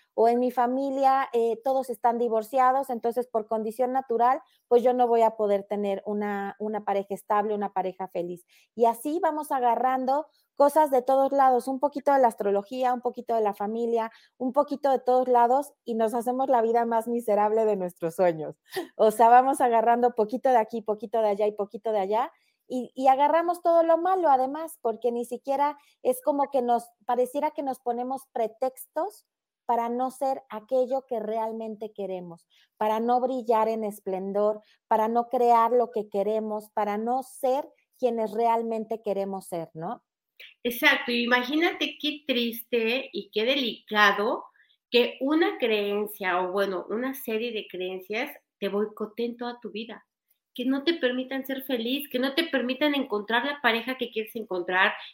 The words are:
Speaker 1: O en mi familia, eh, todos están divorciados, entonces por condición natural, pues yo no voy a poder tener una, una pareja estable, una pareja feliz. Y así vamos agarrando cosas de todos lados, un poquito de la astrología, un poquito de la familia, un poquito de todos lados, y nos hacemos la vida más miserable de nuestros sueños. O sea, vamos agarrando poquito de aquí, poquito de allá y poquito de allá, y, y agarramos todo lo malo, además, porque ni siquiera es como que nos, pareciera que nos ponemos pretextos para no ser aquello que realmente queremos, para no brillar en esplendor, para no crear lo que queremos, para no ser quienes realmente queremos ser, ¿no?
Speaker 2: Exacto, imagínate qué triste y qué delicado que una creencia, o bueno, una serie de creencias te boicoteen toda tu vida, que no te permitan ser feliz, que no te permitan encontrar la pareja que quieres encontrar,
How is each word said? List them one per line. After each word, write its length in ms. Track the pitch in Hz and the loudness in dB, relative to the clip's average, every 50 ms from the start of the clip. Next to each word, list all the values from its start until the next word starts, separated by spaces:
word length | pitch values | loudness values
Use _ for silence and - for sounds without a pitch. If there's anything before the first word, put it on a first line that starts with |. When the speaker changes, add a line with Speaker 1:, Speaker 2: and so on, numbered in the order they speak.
| _ _ _ | _ _ _
Speaker 1:
O 120 | - 214 | 2 4
en 140 | 233 240 240 | 4 4 4
mi 100 | 247 254 | 2 0
familia, 760 | 240 - 240 240 254 262 277 277 269 269 269 262 269 269 269 262 - | 0 0 0 0 0 -2 -2 -2 0 2 2 4 4 2 0 0 0
eh, 280 | 240 233 233 226 220 - | 0 0 0 -2 -2 -2
todos 280 | 269 269 269 254 254 | 0 0 0 -2 -4
están 280 | 240 - - 240 233 233 | -6 -2 0 0 0 2
divorciados, 720 | 240 233 220 220 214 214 - 262 254 254 254 269 277 - | 0 0 0 -2 -2 0 2 4 4 4 4 2 0 -4
entonces 380 | 247 226 - 240 226 254 240 - | -6 -4 -4 -2 -2 -2 -4 -4
por 180 | - 226 214 | -4 -4 -4
condición 460 | 214 226 220 220 220 214 - 254 247 254 | -2 -4 -4 -4 -6 -4 -4 -4 -2 -2
natural, 480 | 269 262 - 233 226 233 247 269 320 - _ _ _ _ | -4 -2 -2 0 2 2 2 2 0 -4 _ _ _ _
pues 160 | _ 240 240 220 | _ 2 4 4
yo 100 | 254 247 | 4 4
no 120 | 247 247 | 4 2
voy 160 | 233 233 233 226 | 4 4 4 4
a 140 | 220 220 | 2 2
poder 260 | 220 214 208 202 196 196 | 0 0 0 0 0 -2
tener 400 | - 208 202 208 202 196 190 - | -4 -4 -4 -2 -2 -4 -4 -4
una, 500 | - 208 208 208 208 202 202 196 196 - - | -6 -6 -4 -4 -4 -4 -6 -6 -8 -8 -8
una 260 | 214 214 214 208 208 | -8 -6 -6 -6 -4
pareja 300 | - 202 202 196 - 196 | -2 -2 -2 -2 -4 -8
estable, 400 | 190 - - 214 208 202 220 214 | -10 -4 0 0 0 2 0 -2
una 180 | 208 202 196 - | -2 -4 -4 -4
pareja 360 | 190 185 185 185 - 190 185 | -4 -4 -4 -6 -8 -10 -8
feliz. 360 | - 180 170 175 180 170 - _ _ _ _ _ _ | -6 -6 -6 -6 -8 -12 -16 _ _ _ _ _ _
Y 120 | 214 220 | 2 2
así 340 | 226 233 226 - 302 302 339 392 | 2 2 0 -4 -4 -2 0 0
vamos 300 | 320 302 302 302 - 294 | 0 -2 -2 -4 -4 -2
agarrando 760 | 262 247 240 233 240 247 254 262 262 262 254 262 285 311 - _ _ _ _ _ | 0 2 2 2 2 2 0 0 0 0 0 0 0 -2 -4 _ _ _ _ _
cosas 340 | - 285 285 285 320 311 294 | 2 4 4 6 4 4 4
de 120 | 269 254 247 | 4 2 2
todos 280 | 254 269 269 269 269 | 4 2 4 4 2
lados, 380 | 269 277 269 262 254 240 240 262 | 4 4 4 6 4 4 2 -2
un 100 | 269 262 | -2 -2
poquito 340 | 294 285 285 294 - - 277 | -2 -2 -2 -2 0 2 4
de 60 | 269 | 6
la 80 | 262 | 4
astrología, 680 | 233 220 - - 202 196 202 202 - 254 254 254 247 247 | 4 2 0 -2 0 0 0 -2 -4 -6 -2 -2 -2 -2
un 80 | 247 | -2
poquito 360 | 240 247 233 - 233 - 233 | -4 -6 -8 -6 -6 -2 -2
de 60 | 226 220 | 0 0
la 120 | 202 196 | 0 -2
familia, 560 | - 202 208 220 226 240 233 233 233 220 226 - - _ _ _ | -2 -6 -6 -4 -4 -2 -2 0 -2 -2 -4 -8 -16 _ _ _
un 160 | _ 247 262 - | _ -6 0 0
poquito 380 | 294 285 285 285 277 - 277 | 0 0 0 -2 -2 0 2
de 80 | 269 247 | 2 2
todos 300 | 254 - 247 254 254 247 | 2 2 2 2 4 4
lados, 440 | 247 240 240 233 247 277 285 - - _ _ | 4 4 6 6 4 2 0 -4 -10 _ _
y 100 | - 233 | -6 -2
nos 200 | 220 226 220 220 | 0 0 0 0
hacemos 340 | 247 220 247 247 254 269 269 | -2 -4 -2 -2 -2 0 2
la 140 | 262 233 220 | 2 2 2
vida 220 | 226 233 233 233 | 2 2 2 2
más 220 | 233 233 226 226 | 2 0 -2 -2
miserable 580 | 233 240 240 233 226 208 202 208 214 214 214 220 | -2 -4 -4 -2 0 2 2 2 2 2 2 2
de 120 | 214 208 | 2 0
nuestros 400 | 196 185 180 - _ 180 165 165 | 0 -2 -6 -6 _ -6 -6 0
sueños. 400 | - 190 175 165 156 151 147 151 - _ _ - 381 320 - _ | 2 2 2 2 0 -6 -10 -12 -14 _ _ -10 -8 -8 -8 _
O 160 | - 214 220 214 | 2 2 4 4
sea, 160 | 220 226 226 | 6 6 8
vamos 320 | 240 247 254 269 269 269 | 8 8 8 6 2 2
agarrando 560 | 285 247 233 226 220 233 233 240 240 247 240 | 2 2 4 4 4 4 2 4 2 2 2
poquito 320 | - 214 208 254 247 - 269 | 0 -2 -2 -2 -2 0 2
de 80 | 254 | 4
aquí, 260 | 233 214 214 - 226 208 | 4 2 0 -4 -8 -6
poquito 380 | 220 214 214 226 214 - 226 | -6 -6 -6 -6 -4 -2 0
de 80 | 220 208 | 0 0
allá 180 | 202 196 214 | 0 0 0
y 60 | 208 208 | -2 -2
poquito 400 | 208 202 196 - 214 - 226 214 | -4 -6 -8 -8 -8 -6 -4 -2
de 80 | 208 | -2
allá, 320 | 190 190 208 220 262 330 - _ _ _ _ _ _ | -2 0 0 -2 -2 -4 -8 _ _ _ _ _ _
y, 240 | _ - 254 240 - - | _ -8 -8 -8 -8 -8
y 100 | - 262 | 0 2
agarramos 560 | 269 269 262 285 294 302 330 339 349 349 339 - | 4 4 4 4 4 2 2 2 0 -2 0 2
todo 220 | 339 339 339 330 | 4 4 4 4
lo 140 | 330 330 330 | 4 2 2
malo, 300 | 339 359 381 381 339 311 | 2 0 0 2 4 4
además, 500 | 277 254 262 262 277 311 330 320 - - - | 4 4 2 -2 -4 -8 -10 -10 -12 -6 -4
porque 300 | 233 220 214 - 240 233 | -4 -4 -2 -2 -2 -2
ni 120 | 240 240 | -2 -6
siquiera 540 | 233 247 240 - - 269 269 285 294 294 285 _ _ _ _ - | -8 -10 -10 -6 -4 -2 0 0 -2 -2 -6 _ _ _ _ -2
es 180 | 240 254 254 - | -2 -2 0 -2
como 280 | 294 294 285 277 269 | -2 0 0 -2 0
que 100 | 277 262 | 0 -2
nos, 300 | 247 240 240 233 233 - _ _ _ | 0 2 0 0 -2 -6 _ _ _
pareciera 460 | - 247 240 254 247 254 285 294 311 302 | -4 -2 0 0 -2 -2 -2 -4 -2 -4
que 100 | - 294 | -4 -6
nos 160 | 269 254 - | -6 -8 -6
ponemos 440 | _ 240 240 240 247 254 262 269 - _ _ | _ -4 -4 -4 -4 -6 -8 -10 -10 _ _
pretextos 920 | 233 226 220 220 - - 262 254 - - - _ 311 330 403 - - _ _ _ _ _ _ _ _ _ | -4 -4 -4 -4 -4 -6 -6 -6 -8 -14 -10 _ -6 -6 -6 -6 -12 _ _ _ _ _ _ _ _ _
para 240 | - 240 233 233 233 | -2 -2 0 0 -2
no 220 | 240 240 254 262 | -2 -4 -4 -4
ser 320 | 247 - 277 269 269 254 - _ | -4 -4 -2 -2 -2 -4 -6 _
aquello 560 | 214 214 214 _ 262 254 254 226 262 269 262 | -14 -14 -8 _ 0 0 0 0 -2 -4 -4
que 140 | _ 247 226 | _ -6 -6
realmente 720 | 214 208 220 226 220 226 220 226 226 220 220 208 220 214 214 | -4 -4 -4 -4 -4 -4 -6 -8 -8 -10 -10 -10 -12 -12 -10
queremos, 560 | - 202 185 190 185 180 175 165 170 _ _ _ _ _ _ _ | -10 -8 -8 -8 -8 -10 -12 -16 -20 _ _ _ _ _ _ _
para 240 | _ 220 214 220 220 | _ -2 0 0 0
no 200 | 233 240 240 254 | 0 2 2 2
brillar 480 | 240 254 262 254 226 220 233 220 220 220 | 0 0 -2 -4 0 2 2 2 4 2
en 160 | 226 226 220 | 0 -2 -4
esplendor, 760 | 208 202 208 - 196 190 185 190 196 196 202 208 214 214 214 - _ _ _ _ _ | -6 -8 -8 -8 -6 -6 -6 -6 -4 -2 0 0 0 0 -2 -8 _ _ _ _ _
para 180 | 226 226 214 220 | 0 2 2 2
no 200 | 226 240 240 240 | 0 0 -2 0
crear 420 | - 247 240 240 240 226 226 226 240 | 0 2 4 6 6 6 6 4 4
lo 200 | 247 233 226 - | 2 2 0 -2
que 160 | 220 208 214 | -6 -6 -4
queremos, 600 | - 202 196 208 214 220 214 214 214 214 214 - | -4 -2 -2 0 -2 -2 -4 -4 -6 -8 -8 -6
para 280 | _ - 208 208 202 214 | _ -4 -2 -2 -2 -2
no 240 | 220 233 247 269 262 | -2 -2 -2 -2 -4
ser 460 | - - - - 254 254 277 311 - _ _ _ _ _ | -6 -8 -4 0 0 0 0 -2 -6 _ _ _ _ _
quienes 360 | _ 262 247 233 226 220 214 202 | _ -2 0 0 0 -2 -4 -2
realmente 680 | 214 233 233 226 226 226 226 226 220 220 214 226 220 - | 0 2 2 2 0 0 -4 -4 -6 -6 -6 -8 -6 -4
queremos 440 | 214 196 196 196 196 190 190 185 | -4 -4 -2 -4 -4 -6 -8 -10
ser, 240 | - - 170 165 156 _ | -8 -8 -8 -8 -10 _
¿no? 280 | 160 160 180 233 - _ _ _ _ _ _ _ - - - - _ - | -10 -10 -10 -10 -12 _ _ _ _ _ _ _ -20 -20 -20 -20 _ -8
Speaker 2:
Exacto, 480 | 247 240 240 294 294 277 262 - - | -6 -4 2 4 4 4 2 0 -2
imagínate 880 | 240 240 240 240 247 247 247 247 285 311 339 370 370 - 302 277 - - | -2 -2 0 2 2 0 0 0 0 0 0 0 0 -2 -6 -6 -6 -6
qué 240 | - 302 294 302 - | -8 -8 -8 -6 -6
triste 840 | - 254 240 240 233 220 233 - - - 233 226 220 240 269 262 - - | -4 -2 0 -2 -2 -4 -8 -6 -4 -2 -2 0 0 -2 -2 -4 -6 -10
y 180 | 202 196 - - | -10 -10 -6 -4
qué 120 | 208 220 | -2 0
delicado 1000 | 240 277 294 262 226 - - _ - 208 208 208 202 202 202 202 226 302 - - - _ _ _ _ _ _ _ _ | 0 0 0 -2 -4 -6 -8 _ -2 4 6 6 6 6 4 0 -2 -2 -4 -8 -14 _ _ _ _ _ _ _ _
que 260 | - 233 240 233 - - | 2 2 2 2 0 -4
una 380 | 262 269 302 320 359 403 403 - | -4 0 0 2 2 0 0 -2
creencia, 840 | 262 226 220 208 208 202 202 208 208 208 - - 196 185 180 180 185 | -2 0 0 0 0 -2 -2 -2 -4 -6 -6 -6 -4 -2 0 0 -2
o 100 | 180 180 | -2 0
bueno, 340 | 202 196 196 190 175 170 - | 0 0 0 -2 -6 -6 -6
una 240 | 202 220 247 262 269 | -6 -6 -4 -6 -6
serie 380 | 269 - - 220 220 226 240 220 | -8 -8 -6 -6 -4 -4 -6 -6
de 140 | 208 190 - | -8 -10 -10
creencias 600 | - 180 180 185 185 185 185 - 208 220 269 294 - - _ _ _ _ | -10 -8 -8 -8 -8 -10 -10 -8 -6 -6 -6 -8 -10 -16 _ _ _ _
te 100 | - 196 | -6 -4
boicoteen 680 | 190 202 214 214 - - 220 214 - - 233 240 233 | -2 -2 -2 -4 -4 -8 -10 -10 -6 -6 -6 -6 -6
toda 220 | 233 247 240 240 240 | -8 -10 -10 -10 -12
tu 100 | - 202 | -14 -12
vida, 360 | - 208 233 233 208 - - _ _ _ _ _ _ _ _ _ _ | -10 -10 -12 -12 -14 -18 -20 _ _ _ _ _ _ _ _ _ _
que 100 | - 247 | -6 -2
no 200 | 262 269 277 277 | -2 -2 0 0
te 100 | 330 330 | 0 0
permitan 500 | 330 - 247 247 254 254 254 269 269 262 | 0 0 -2 -2 -2 -4 -6 -6 -8 -6
ser 160 | - 269 269 - | -6 -8 -8 -4
feliz, 460 | - 269 240 226 240 254 294 - - | -4 -4 -4 -2 -4 -4 -4 -6 -6
que 100 | - 247 | -4 -2
no 160 | 254 269 269 | -2 -2 -2
te 100 | - 320 | -2 -2
permitan 500 | 320 - 262 240 247 262 254 302 294 285 | -2 -2 -2 -2 -2 -2 0 0 0 0
encontrar 500 | 277 247 - 208 208 202 - 226 240 240 | 0 -2 -2 -4 -6 -4 -2 -2 0 0
la 140 | 285 294 285 - | -2 -4 -2 0
pareja 340 | 240 220 233 220 233 262 | 0 0 0 -2 -6 -6
que 140 | - 247 240 | -6 -8 -6
quieres 240 | - 220 220 214 - | -6 -6 -8 -6 -10
encontrar, 560 | 233 214 - 185 180 175 - 185 185 190 208 202 - - - | -12 -10 -6 -6 -6 -4 -2 2 2 2 2 2 -2 -10 -18